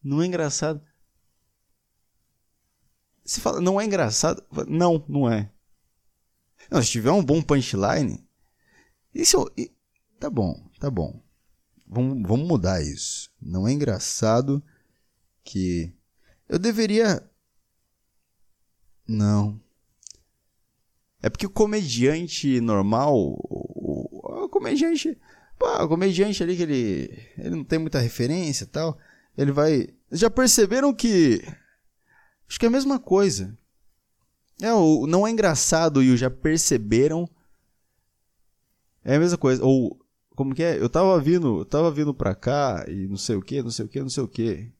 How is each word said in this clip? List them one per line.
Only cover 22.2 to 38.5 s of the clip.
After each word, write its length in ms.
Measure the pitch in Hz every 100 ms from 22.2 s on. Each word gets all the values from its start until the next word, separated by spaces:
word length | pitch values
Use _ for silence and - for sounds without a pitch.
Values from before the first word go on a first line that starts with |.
| 170 - 143 127
normal, 540 | 117 104 98 113 143 135
o, 200 | 78 50 -
o, 960 | - - - - 73 - - - - 392
o 40 |
comediante, 680 | 403 - 277 330 320 320 285 _ - _ -
pá, 260 | 494 -
o 60 | 156
comediante 540 | 165 196 175 202 196
ali 120 | 170 180
que 80 |
ele, 640 | 170 139 113 87 64 - 113 -
ele 180 | - 170
não 80 |
tem 160 | 139 160
muita 200 | 160 147
referência 640 | 117 - 120 165 170 139
e 40 | -
tal, 300 | - 160 151 _ _ _ -
ele 140 | 139
vai, 340 | 139 151 147 - - _
"Já 180 | - 226
perceberam 640 | 226 254 - 202 240 277
que," 480 | 262 240 196 151 110 - - _ _ _ _ _ _ _ _ _
acho 140 | -
que 60 | 233
é 20 |
a 40 |
mesma 280 | 254 269 262
coisa. 580 | - 185 202 101 95 110 _ _ _ _ _ _ _ _ _ _
É, 120 | 214
o 340 | 226 165 156 135
não 180 | 175 208
é 60 |
engraçado 720 | 226 208 151 - 165 165 143
e 80 | 131
o 60 | 123
"já 120 | 127
perceberam" 960 | 123 156 160 - 127 104 117 139 160 170 _ _ _ _ _ _ _ _ _ _ _ _